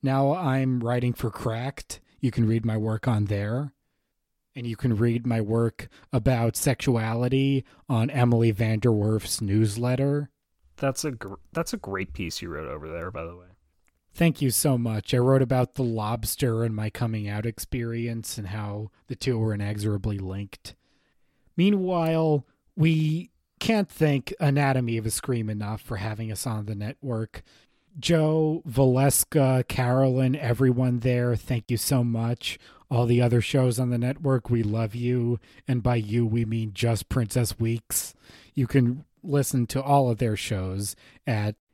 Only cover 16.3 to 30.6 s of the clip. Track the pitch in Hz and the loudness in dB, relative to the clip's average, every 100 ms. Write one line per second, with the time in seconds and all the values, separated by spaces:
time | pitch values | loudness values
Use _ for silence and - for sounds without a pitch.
16.3 | - 127 113 117 107 107 - 117 110 101 | -2 0 0 -2 -2 -6 -4 -4 -4 -4
17.3 | 104 113 - - 127 117 117 117 113 - | -4 -6 -8 -8 -6 -4 -4 -4 -6 -8
18.3 | - 95 107 104 104 107 _ - 135 139 | -10 -8 -6 -6 -8 -10 _ -14 -6 -2
19.3 | 113 110 104 101 104 104 104 107 101 95 | 0 0 0 -4 -2 -2 0 -2 -4 -6
20.3 | 98 101 - - - _ _ _ _ _ | -8 -10 -14 -20 -20 _ _ _ _ _
21.3 | _ _ - 190 202 185 175 165 160 160 | _ _ 2 2 2 0 0 2 2 2
22.3 | 147 - _ _ - 160 160 156 160 175 | 0 -2 _ _ 0 2 4 2 -2 -6
23.3 | _ _ - - 220 196 - 156 139 - | _ _ -6 0 0 0 0 2 2 -2
24.3 | - 143 139 139 131 117 113 110 - - | -2 2 2 2 2 0 -2 -2 -4 -2
25.3 | 120 107 107 104 107 - 101 110 107 110 | -2 -2 -4 -6 -8 -8 -6 -6 -6 -6
26.3 | 101 127 107 104 101 104 - 139 113 110 | -6 -6 -6 -6 -6 -8 -8 -6 -4 -6
27.3 | - - _ _ _ _ 151 - 165 156 | -10 -20 _ _ _ _ -8 0 2 4
28.3 | 156 156 160 156 117 131 127 139 - - | 2 2 0 -2 2 4 6 4 2 2
29.3 | 156 170 127 - - 123 127 135 127 127 | 2 4 2 0 0 2 4 4 4 2
30.3 | 147 120 120 | 2 0 2